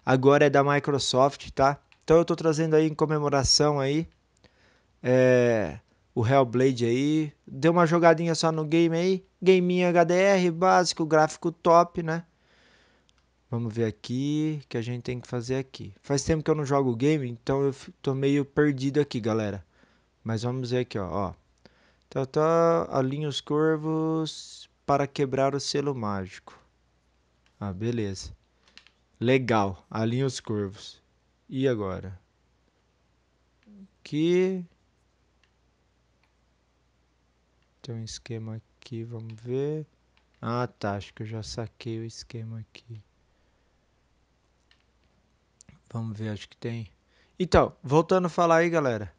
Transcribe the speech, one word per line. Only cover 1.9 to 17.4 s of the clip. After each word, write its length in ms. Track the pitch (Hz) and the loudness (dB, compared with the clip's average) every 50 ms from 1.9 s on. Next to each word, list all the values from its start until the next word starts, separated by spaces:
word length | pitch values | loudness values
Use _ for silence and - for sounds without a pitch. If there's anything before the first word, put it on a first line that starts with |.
| _ _ - | _ _ 2
Então 140 | - 160 | 4 4
eu 80 | 160 160 | 4 4
tô 100 | - 170 | 2 -2
trazendo 400 | 156 160 165 151 151 165 160 156 | -2 0 0 0 0 2 2 4
aí 120 | 156 160 | 4 4
em 80 | 156 156 | 2 0
comemoração 840 | - 156 147 156 151 147 143 139 139 127 - - - 147 151 147 143 | -2 -2 0 0 -2 0 0 0 0 2 2 2 2 2 2 2 0
aí, 300 | 135 135 147 160 165 - _ _ _ _ _ _ _ _ _ _ _ _ _ _ _ _ _ _ - | 0 -2 -2 -2 -4 -6 _ _ _ _ _ _ _ _ _ _ _ _ _ _ _ _ _ _ 0
é, 760 | 123 127 127 127 127 127 123 120 120 117 110 95 78 73 - _ _ _ _ _ _ - | 2 4 4 6 6 6 6 4 4 2 2 0 -4 -6 -10 _ _ _ _ _ _ -4
o 100 | 127 110 | -2 0
Hellblade 600 | 113 139 139 135 117 113 123 131 139 131 117 120 | 4 4 4 4 4 2 2 2 2 2 2 0
aí. 460 | 117 120 131 139 147 156 156 156 147 - _ - | 0 0 0 0 0 0 0 -2 -4 -8 _ -20
Deu 260 | - 131 135 135 165 | -16 -6 0 0 2
uma 140 | 170 180 175 | 4 4 4
jogadinha 480 | 151 170 170 170 165 165 156 170 170 160 | 4 4 6 6 6 6 6 2 -2 -2
só 180 | - - 165 | 0 0 -2
no 140 | 160 156 156 | -2 -2 -2
game 320 | 147 165 165 170 165 165 | 0 2 2 2 2 2
aí. 260 | 165 180 190 190 185 - _ _ - | 0 0 0 -2 -2 -6 _ _ -2
Gaming 440 | 180 185 190 185 180 180 180 180 180 | 4 4 4 4 4 2 2 2 2
H 200 | 175 170 175 170 | 4 4 4 4
D 80 | 165 175 | 4 4
R 340 | 185 190 202 196 185 180 175 | 4 4 4 4 4 2 0
básico, 560 | 160 165 185 185 185 185 180 170 - - 165 | 0 2 4 4 6 4 4 2 -2 -4 -2
gráfico 460 | 151 156 156 156 156 - - - 170 | 2 4 4 4 4 0 -4 -6 -6
top, 500 | 170 _ - 175 165 170 175 170 - 180 | -4 _ 4 6 6 6 6 4 -2 -8
né? 240 | 165 160 160 170 170 _ _ _ _ _ _ _ _ _ _ _ _ _ _ _ _ _ _ _ _ _ _ _ _ | -6 -4 -4 -6 -6 _ _ _ _ _ _ _ _ _ _ _ _ _ _ _ _ _ _ _ _ _ _ _ _
Vamos 240 | - 117 117 117 113 | -8 -6 -6 -6 -4
ver 140 | 107 117 117 | -2 -2 -2
aqui 720 | 110 104 _ - - 120 131 139 147 151 151 151 156 156 147 - | -2 -4 _ -10 -8 -6 -4 -2 -2 -2 -2 -2 -4 -4 -6 -10
o 40 | - | -8
que 80 | - | -6
a 40 | 120 | -6
gente 220 | 110 120 123 120 - | -6 -6 -8 -8 -8
tem 180 | - 123 123 | -8 -10 -10
que 60 | 117 | -10
fazer 300 | - 127 123 113 123 131 | -8 -8 -8 -4 -4 -4
aqui. 360 | 135 131 131 - - 104 101 - _ | -4 -6 -8 -12 -16 -16 -16 -18 _
Faz 220 | _ - 143 135 - | _ -4 -2 -2 0
tempo 200 | - 160 156 143 | 0 -2 -2 0
que 60 | 160 | -2
eu 60 | 156 | -2
não 100 | 151 147 | -2 0
jogo 240 | 127 143 139 139 127 | 0 0 2 2 0
o 60 | 117 | 0
game, 340 | 113 135 147 156 151 131 120 | 0 0 0 0 0 -2 -6
então 320 | 120 117 | -10 -8